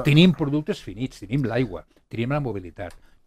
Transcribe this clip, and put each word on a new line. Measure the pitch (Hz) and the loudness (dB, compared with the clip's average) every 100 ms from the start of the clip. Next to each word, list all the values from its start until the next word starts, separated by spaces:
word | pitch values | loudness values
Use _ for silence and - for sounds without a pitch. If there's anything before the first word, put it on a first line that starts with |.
| 131 | 6
Tenim | 147 185 | 6 6
productes | 156 147 147 156 196 | 4 0 -2 -2 -8
finits, | - 98 127 - | -10 -8 -10 -10
tenim | 95 135 | -6 -4
l'aigua, | 120 117 127 85 - _ _ | -2 -2 -2 -6 -16 _ _
tenim | 110 117 | -8 -4
la | 147 | -4
mobilitat, | 131 101 90 82 90 - _ _ | -6 -8 -10 -14 -14 -16 _ _